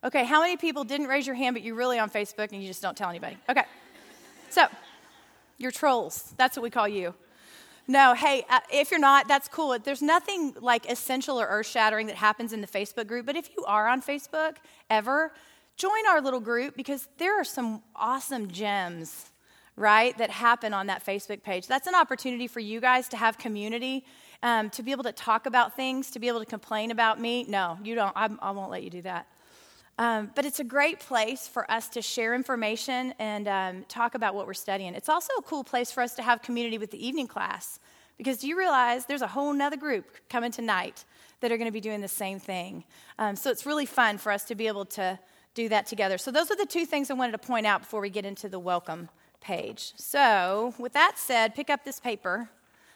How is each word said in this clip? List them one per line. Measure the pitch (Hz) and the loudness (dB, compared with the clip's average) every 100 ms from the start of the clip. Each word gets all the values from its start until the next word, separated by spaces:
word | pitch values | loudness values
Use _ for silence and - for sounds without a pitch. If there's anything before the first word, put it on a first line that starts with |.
Okay, | 254 277 247 | 0 0 4
how | 302 | 4
many | 339 359 | 4 2
people | 339 294 | -2 -4
didn't | 233 285 285 | -4 -4 0
raise | 269 269 | 0 0
your | 254 | -2
hand, | 262 240 | -2 -2
but | |
you're | 208 226 | -6 -2
really | 254 240 | 0 2
on | 214 | 0
Facebook | 208 208 - 214 | -2 -6 -6 -8
and | 202 | -6
you | 190 | -10
just | 185 | -6
don't | 190 - | -8 -4
tell | 185 | -6
anybody? | 175 170 180 - | -6 -10 -10 0
Okay, | 269 - - - - - - - - - | 2 0 -6 -20 -20 -20 -20 -20 -20 -2
so | - - - - - - - _ _ _ _ | 6 6 4 -20 -20 -20 -20 _ _ _ _
you're | 254 | -8
trolls. | - 302 247 170 - - - | 0 2 2 0 -8 -14 2
That's | 262 269 | 2 2
what | |
we | 233 | -4
call | 247 208 | 0 0
you. | 202 180 175 _ _ - - - - - | 0 -6 -8 _ _ -20 -20 -20 -18 2
No, | 269 269 | 8 10
hey, | 240 285 269 - | 10 4 2 4
uh, | 254 - | 2 4
if | 277 285 | 0 2
you're | 339 | 6
not, | 277 277 240 | 8 8 8
that's | 277 - | 2 2
cool. | - 302 247 | -2 0 0
There's | 214 277 | -2 -2
nothing, | 294 339 339 392 294 - | 4 4 2 -2 -4 -2
like, | 240 233 - | 2 2 2
essential | 240 - 262 269 254 | -6 -2 -2 -2 0
or | 214 | 0
earth-shattering | 208 220 240 220 214 220 | 0 0 4 4 4 -4
that | - | 2
happens | 214 214 233 | 2 2 -4
in | 220 | -6
the | 202 | -6
Facebook | 202 202 - 208 | -6 -4 -6 -6
group, | 240 240 | -6 -4
but | 302 | -6
if | - - | -6 -8
you | - | 0
are | 208 214 | 2 4
on | 254 | 2
Facebook | 262 285 - 311 311 302 _ - _ | 0 -6 -4 -2 -2 -4 _ -20 _
ever, | 220 214 285 320 - - _ _ - | 2 2 0 0 -4 -20 _ _ -4
join | 370 427 440 | 0 2 4
our | 330 | 4
little | 269 254 | 2 -4
group | 220 233 277 - | -2 -2 -2 -6
because | 269 277 - _ | -6 -8 -8 _
there | 349 415 | 0 0
are | 311 | -2
some | - 233 220 _ - | -4 -6 -6 _ -6
awesome | 220 262 - 262 202 | -2 -2 -4 -6 -6
gems, | 175 208 202 180 170 160 - - _ _ _ _ - | -6 -2 -2 -4 -8 -12 -14 -20 _ _ _ _ 2
right, | 208 214 247 233 | 6 8 6 2
that | 226 | -4
happen | - 233 240 220 | 2 4 4 2
on | 202 196 | -4 -2
that | 185 | -4
Facebook | - 196 - 208 | -4 -6 -6 -12
page. | - 185 185 | -6 -6 -2
That's | 269 320 | -2 2
an | 359 | 4
opportunity | 311 254 262 247 240 | 4 0 -4 -4 -6
for | 240 | -6
you | 214 220 | -6 0
guys | 254 254 247 | 4 4 2
to | 226 | 0
have | 226 226 | 0 0
community, | 240 208 214 233 254 262 262 - - - | -6 -6 -4 -4 -4 -6 -8 -20 -20 -4
um, | 240 233 214 | 0 2 0
to | - | -6
be | 233 | -6
able | 269 240 | -4 -4
to | |
talk | - - 220 262 | -6 0 0 4
about | 240 233 - | 4 4 0
things, | 262 262 269 | -4 -4 -6
to | 247 | -6
be | 240 | -4
able | 233 | -4
to | 220 | -6
complain | 214 - 214 220 | -12 -6 -4 -4
about | 226 226 220 | 2 2 2
me. | 233 240 240 | -2 -4 -2
No, | 202 180 170 | -2 -2 -4
you | 208 226 | -6 -2
don't. | 196 190 | -2 0
I'm, | 220 214 | -2 -2
I | 196 | -6
won't | 202 190 | -6 -8
let | 185 | -10
you | 175 | -10
do | 175 | -12
that. | 180 170 - _ _ - - - _ - | -8 -10 -10 _ _ -20 -20 -20 _ -2
Um, | 233 220 208 - | 0 0 -2 -4
but | 285 | -4
it's | - | -4
a | |
great | 247 269 294 320 | -2 2 2 0
place | - 247 220 262 - | -2 0 0 -4 -8
for | - - | -6 -2
us | 226 - | -2 -2
to | 240 | -8
share | 214 - 226 240 | -6 -2 0 0
information | 262 247 214 226 - 254 254 - | -2 -2 -2 -4 -4 -4 -4 -6
and, | 214 208 208 | -6 -4 -2
um, | 196 190 185 - | -2 -2 -6 -12
talk | 226 233 | -2 -2
about | 247 214 196 | 0 -2 -2
what | 190 | -8
we're | |
studying. | 190 - 196 185 | -8 -4 -4 -4
It's | 185 - | -8 0
also | 320 - 523 | 0 0 -6
a | |
cool | - 302 | -4 -8
place | 262 247 240 | -4 -4 -2
for | - | -2
us | 240 - | -4 -2
to | |
have | 233 240 | 0 0
community | - 240 233 220 | 0 -4 -4 -4
with | 208 | -8
the | - | -8
evening | 240 302 254 | -6 -4 -6
class, | - 180 185 - - _ _ _ _ | -6 -6 -6 -10 -14 _ _ _ _
because | 262 247 | -4 -4
do | 277 | -4
you | 349 | 0
realize | 370 277 247 247 247 | 2 4 4 0 -2
there's | 285 | -4
a | 226 | -2
whole | 214 285 | -2 -2
nother | 285 285 294 | 0 0 -2
group | 302 226 - - _ | -4 -4 -4 -20 _
coming | 247 233 | -4 -4
tonight | 226 233 190 180 - - _ - _ | -4 -2 0 -2 -12 -20 _ -20 _
that | 240 | -2
are | 226 | 0
gonna | 226 | -2
be | 220 | -4
doing | 214 208 | -6 -6
the | 196 | -6
same | - 196 196 | -6 -6 -8
thing? | - 185 175 175 - - - - | -8 -8 -8 -12 -16 -20 -20 -4
Um, | 214 202 | -4 -2
so | 277 | -4
it's | 254 285 | -4 -2
really | 302 277 | -4 -2
fun | - 233 202 | 2 2 2
for | 214 | -2
us | 202 | -2
to | - | -4
be | 214 220 | -4 -4
able | 202 196 | -4 -8
to | - 185 190 _ _ _ - | -4 -4 -4 _ _ _ -6
do | 226 | 2
that | 214 - | 2 0
together. | 214 196 185 | -2 -2 -2
So | - | 0
those | 262 339 | 0 2
are | 403 | 0
the | 415 | 0
two | 339 339 | -2 -2
things | 294 277 | -2 -2
I | 262 | -2
wanted | 247 | -2
to | 220 | -4
point | - 240 214 | -2 0 2
out | 190 | 2
before | - 220 | 0 -6
we | 202 | -4
get | 202 | -4
into | 196 196 208 | -6 -8 -10
the | 185 | -8
welcome | 175 175 175 165 170 _ _ _ | -2 -2 -2 -12 -12 _ _ _
page. | - - 107 113 - - | -8 -6 -6 -10 -14 -12
So | - 285 262 208 180 202 240 226 | -4 4 6 6 2 0 -2 -6
with | 247 | -4
that | 285 349 - | 4 4 4
said, | - 240 226 220 | 0 4 4 0
pick | 294 | -2
up | 285 | -2
this | 277 262 | -4 -8
paper, | 247 220 185 190 226 _ _ _ _ | -6 -6 -4 -4 -6 _ _ _ _